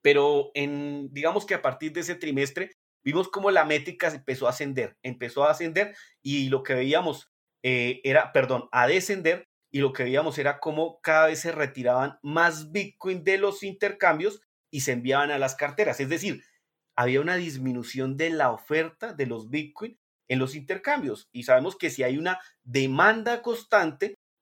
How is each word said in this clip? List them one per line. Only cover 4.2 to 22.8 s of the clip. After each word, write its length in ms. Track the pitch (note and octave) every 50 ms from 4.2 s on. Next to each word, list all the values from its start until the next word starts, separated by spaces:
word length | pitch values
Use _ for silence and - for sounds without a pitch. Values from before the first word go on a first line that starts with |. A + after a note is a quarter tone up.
| - - B2+ B2+ B2+
a 40 | A#2+
ascender, 440 | B2 - D3+ C#3 C3+ C3 A#2 G2+ _ _ -
empezó 400 | C3 A#2+ B2 B2 A#2 - C#3 C#3+
a 80 | D3+
ascender 440 | D3+ D#3 E3+ E3 D#3+ F#3 G#3 G3+ - - - _ _ _
y 280 | _ C#3 C#3+ D3 C3+ C3
lo 120 | C3+ C3
que 140 | C3 - C3
veíamos, 560 | B2+ B2+ C3+ D3 E3+ F3 D#3+ C#3+ - - _ _ _ _ _ _ _ -
eh, 360 | B2+ B2+ B2 A#2+ B2 B2+ - -
era, 280 | C3+ C3+ D3+ - B2+
perdón, 380 | - C#3 B2+ B2+ C3 A#2+ - -
a 160 | - B2 B2
descender, 600 | B2+ E3 F#3+ F#3 - G3+ F#3+ E3 D#3+ F3 F3 - _ _ _ _ _ -
y 60 | C#3
lo 120 | C#3 C3+ C3+
que 100 | - B2+
veíamos 340 | B2 B2+ C#3+ D#3 D#3 C3+
era 220 | D3+ C3 C#3+ C#3 -
cómo 400 | - D#3+ D3 D#3 D#3+ E3 E3 _
cada 260 | - D#3+ D#3 D#3 D#3+
vez 120 | D#3+ D#3 D#3
se 120 | - E3+
retiraban 680 | D#3+ D#3 D3 C3+ C3+ C3 A#2+ A#2+ B2 B2+ C3+ C#3+ C3+ _
más 500 | - C#3+ D3+ E3 E3+ E3+ D#3+ D#3 D#3 D3+
Bitcoin 520 | D#3+ G3+ G3 G3+ _ _ - F#3+ F#3 F3+ D3+
de 140 | F#3 F#3+
los 260 | G3 G3+ G3+ G3 - G3+
intercambios 800 | G3 F#3+ - - G3+ G3+ - F#3+ F3 D#3 D#3 F3 G#3+ G#3 - _ _ _ _ _ _
y 120 | - C#3
se 100 | C3 C#3
enviaban 400 | B2+ A#2+ A#2+ B2+ C3 C#3 C#3+ D3
a 80 | D3 C#3
las 160 | C#3 C3 C3+
carteras. 440 | - D3 C#3+ C#3 - G#3+ D3+ - -
Es 100 | C#3 C3+
decir, 340 | - - G3 G3+ C3 - _ _ _ _ _ _ _ _ _ _ _
había 260 | - B2 B2+ B2+ C3+
una 160 | D3+ E3+ F3+
disminución 800 | F3+ F3+ E3 C#3 C3 B2+ C3 B2 B2 A#2 - - C3+ C3 C3 C#3
de 120 | C3+ D#3+ E3
la 200 | E3 D#3 C#3 B2
oferta 640 | A2+ G#2 - - D3+ D#3 D#3+ E3 - _ A3+ A#3 F#3+
de 120 | D3 C3+
los 240 | A#2 A#2 A#2 A2 A2+
Bitcoin 480 | C3 D3+ D#3 D3 _ - G#3+ A#3 - _ _ _ _ _ _
en 120 | _ C3 C3
los 160 | C3 C3 C#3
intercambios. 760 | D#3 C3+ - F#3 F#3+ - C#4 D4 C#4 F3 C3 G#2+ - - _
Y 120 | _ B2 A#2+
sabemos 340 | - B2+ B2+ C#3 F3+ F3+
que 120 | - - D#3
si 140 | C3 C#3 B2+
hay 140 | B2+ C3
una 220 | D3 E3 F3+ F#3 F3+ - - _ _ _
demanda 760 | B2 A#2+ C3+